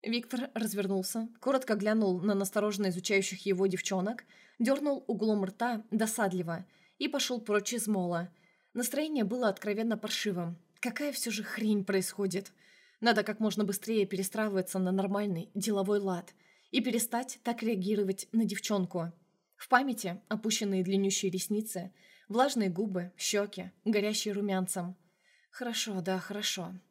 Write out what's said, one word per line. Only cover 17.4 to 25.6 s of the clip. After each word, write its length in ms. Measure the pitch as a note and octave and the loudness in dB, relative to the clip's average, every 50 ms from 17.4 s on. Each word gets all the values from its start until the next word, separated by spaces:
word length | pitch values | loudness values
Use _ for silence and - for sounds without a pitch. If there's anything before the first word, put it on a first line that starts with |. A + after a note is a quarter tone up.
| _ | _
так 180 | A#3+ A#3 A#3 | -4 -4 0
реагировать 680 | A3 A3 A#3 G3 F3+ G3 G#3+ G3+ G#3 F#3+ G3 F#3+ - _ | 0 0 0 0 0 0 2 2 2 0 -2 -4 -6 _
на 140 | - A3+ A3+ | 2 2 2
девчонку. 680 | F#3 G#3 F#3 - - G#3+ G3 F#3 F3 - F3+ E3 E3+ E3 _ _ _ _ _ _ _ _ | 2 0 -4 -2 0 0 0 0 0 -2 -4 -4 -4 -8 _ _ _ _ _ _ _ _
В 120 | _ - | _ 0
памяти 520 | - B3+ B3 C#4 C#4 A#3+ - - F#3 F3 G#3 _ _ | 4 4 4 6 4 -2 -2 -4 -6 -6 -6 _ _
опущенные 540 | A3 G#3+ A3 A3+ G#3+ - A3+ G3+ G3 F#3 F3+ | -4 -2 0 0 0 2 2 2 2 2 2
длиннющие 460 | F3+ G3 G3 G3 G3 G3 - - F#3 | 4 4 4 4 4 2 2 0 0
ресницы – 640 | E3+ F#3 - - G#3 G#3 A3 - - F#3 F3 F#3 _ _ - - - - _ | 0 -2 -2 0 -2 -2 -2 -2 -6 -8 -8 -10 _ _ -20 -20 -20 -20 _
Влажные 420 | _ G3+ A#3 C4 C#4+ C4+ A#3+ G#3 F#3+ | _ 2 4 4 4 4 2 0 0
губы, 420 | E3+ F3 A3 G#3+ F#3+ F3+ F3 F3+ - | 0 0 -2 -2 -2 -4 -4 -6 -10
щеки, 540 | - - - - G#3 G3+ G3+ - - F#3 F#3 - _ _ | -6 -4 0 0 0 0 -2 -6 -12 -12 -14 -16 _ _
горящие 480 | G#3+ A3 G#3 G3+ G#3+ G#3+ G#3+ - G#3+ G3+ | 0 2 2 2 0 -2 -2 -2 -2 -2
румянцем. 600 | G3+ G#3 G3+ F#3+ F#3+ F#3 F#3 - F#3+ F3 F3+ F#3 _ _ _ _ _ _ _ _ _ _ _ | 0 0 0 0 0 0 0 -2 -4 -4 -6 -8 _ _ _ _ _ _ _ _ _ _ _
«Хорошо, 500 | - - | -12 -8